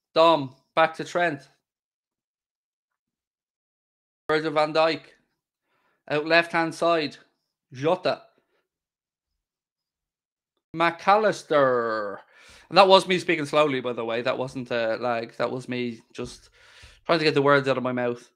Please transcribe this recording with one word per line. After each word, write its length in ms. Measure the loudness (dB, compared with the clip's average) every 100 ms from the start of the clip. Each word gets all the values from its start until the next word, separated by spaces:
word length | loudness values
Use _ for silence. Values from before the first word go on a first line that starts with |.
| _
Dom. 420 | 2 4 4 0 -12 _ 0
Back 200 | 0 -2
to 80 |
Trent. 440 | -8 -2 -2 -4 -12 _ _ _ _ _ _ _ _ _ _ _ _ _ _ _ _ _ _ _ _ _ _ _ _ _ _ _ -4
Virgil 220 | -2 -2
van 220 | 0 0
Dijk. 280 | 0 0 -2 -8 _ _ _ _ _ _ _ _ _ -6
Out 160 | -6 0
left-hand 480 | 2 2 -2 -4
side. 440 | -2 0 0 -2 -8 _ _ _ _ _
Jota. 480 | -8 -2 -2 -2 -4 -6 _ _ _ _ _ _ _ _ _ _ _ _ _ _ _ _ _ _ _ _ _ _ _ _ -4
McAllister. 1400 | -2 0 2 4 2 -2 0 2 4 2 -2 -4 -6 -10 -16 _ -20 -20 0
And 80 | 4
that 100 | 8
was 200 | 6 4
me 120 | -2
speaking 260 | -2 -4 -2
slowly, 360 | 0 2 0
by 120 | -4
the 120 | -6 -4
way. 160 | -4
That 160 | -2 -4
wasn't, 340 | -6 -8 -6
uh, 260 | -4 -2 -4
lag. 360 | -4 -4 -6 -6
That 140 | -6
was 180 | -6 -8
me 320 | -8 -6 -8 _
just 360 | -14 -14 -14 -20 _ _ -20 -20 -14 -2
trying 140 | 0
to 60 | 2
get 80 |
the 80 | 2
words 260 | 4 4 2
out 100 | -2
of 60 |
my 100 | -2
mouth. 360 | -4 -4 -6 -10